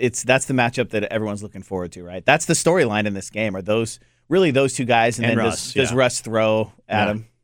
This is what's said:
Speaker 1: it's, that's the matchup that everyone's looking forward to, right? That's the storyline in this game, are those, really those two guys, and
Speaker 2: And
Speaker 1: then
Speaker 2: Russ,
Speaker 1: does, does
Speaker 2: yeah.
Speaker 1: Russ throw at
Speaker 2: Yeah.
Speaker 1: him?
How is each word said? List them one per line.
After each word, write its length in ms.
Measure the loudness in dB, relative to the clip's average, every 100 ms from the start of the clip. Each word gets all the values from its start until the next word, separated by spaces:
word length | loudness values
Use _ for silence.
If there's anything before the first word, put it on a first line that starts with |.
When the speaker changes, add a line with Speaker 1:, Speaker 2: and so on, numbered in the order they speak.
Speaker 1:
it's, 220 | -2 -2
that's 240 | 0 0 2
the 80 |
matchup 340 | 0 0 0 -4
that 120 | -4
everyone's 380 | -2 -4 -4 -6
looking 200 | -10 -16
forward 300 | -10 -8 -8
to, 100 | -12
right? 220 | -14 -6
That's 220 | 2 2 2
the 80 |
storyline 500 | 0 2 2 2 2 -2
in 60 |
this 160 | -4 -8
game, 260 | -4 -4
are 60 | -4
those, 400 | -2 0 -2 -8 _ _ -2
really 220 | 2 4
those 200 | 4 2
two 140 | 0 2
guys, 320 | 4 4 2
and 80 | 0
Speaker 2:
And 120 | 2
Speaker 1:
then 60 |
Speaker 2:
Russ, 200 | 2 -2
Speaker 1:
does, 100 | -4
does 160 | -2 0
Speaker 2:
yeah. 60 | 2
Speaker 1:
Russ 220 | 2 0
throw 500 | -4 0 2 2 -2 _ -4
at 160 | 0
Speaker 2:
Yeah. 60 | 0
Speaker 1:
him? 140 | -2 -8 _